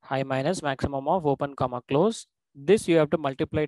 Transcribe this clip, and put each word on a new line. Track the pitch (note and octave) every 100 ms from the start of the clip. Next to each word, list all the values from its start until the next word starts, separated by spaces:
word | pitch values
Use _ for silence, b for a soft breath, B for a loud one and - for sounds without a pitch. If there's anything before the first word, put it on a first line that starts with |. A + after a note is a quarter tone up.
High | - C3+
minus | C3+ C3+ C#3 F3+
maximum | D3+ C3+ C#3 C#3 C3+
of | F#3 D3+
open, | C3+ C#3+
comma, | C#3 C3 B2 -
close. | C#3+ G3 A3+ - _ _
This | C#3+ C#3 G#3 -
you | E3
have | D3+
to | E3+
multiply | C#3+ C3 D#3 D#3